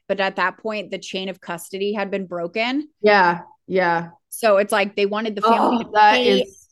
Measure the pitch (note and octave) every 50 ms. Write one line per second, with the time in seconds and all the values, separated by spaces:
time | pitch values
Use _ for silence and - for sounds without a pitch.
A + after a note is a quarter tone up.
0 | _ - G3 F#3+ G3 F#3+ F#3+ - F3+ F#3 F#3 - _ A3 G#3+ G#3 F#3+ C#3+ F#3+ F3+
1 | - - - F#3+ F#3+ G3 F3+ - - - F3 E3+ - - - F#3+ G3 G#3 G#3 A3
2 | G3+ G3 G3 G3 F#3+ F3 F3+ F3 E3+ E3+ - A3 A3+ A#3+ C4 D4 D4+ - _ _
3 | - G#3 G#3 G3+ F3+ F3 F3 F3 - - _ _ _ - F3+ F#3 F3+ F3 E3+ E3+
4 | E3+ E3+ - _ _ _ - - - A3 G3+ G3 G#3 G3+ A3+ G#3 G3 G3+ - -
5 | G3+ G3+ G#3 G#3 A3+ A3+ G#3 G3+ G3+ A3 A3+ A3 A3 B3 B3+ A#3 A3+ - G#3+ G#3+
6 | G#3+ G#3 A3 B3+ B3 A#3+ - B3 B3 - - _ _ _